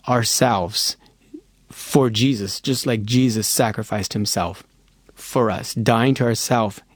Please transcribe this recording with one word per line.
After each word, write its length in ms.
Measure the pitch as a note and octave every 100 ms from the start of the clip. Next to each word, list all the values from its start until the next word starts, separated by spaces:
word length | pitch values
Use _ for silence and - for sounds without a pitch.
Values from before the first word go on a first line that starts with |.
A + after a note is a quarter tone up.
| -
ourselves 880 | B2 A2+ - B2+ G2+ F2+ - - - _ _ _ - - _ -
for 400 | - - D3 B2+
Jesus, 540 | G#2+ C3+ A#2 G2 -
just 240 | - B2+ C3+
like 160 | A2+
Jesus 440 | G#2+ B2 C3 A2 G#2
sacrificed 680 | - A#2 G#2+ G#2+ G#2+ F#2+
himself 480 | A2 G2+ - E2+ F2+ - _ _ _ _
for 380 | - - C3+ A2
us, 240 | F#2+ -
dying 400 | - A2 A2+ B2+
to 100 | C3
ourself 560 | A#2+ A2+ - B2 G#2+ - -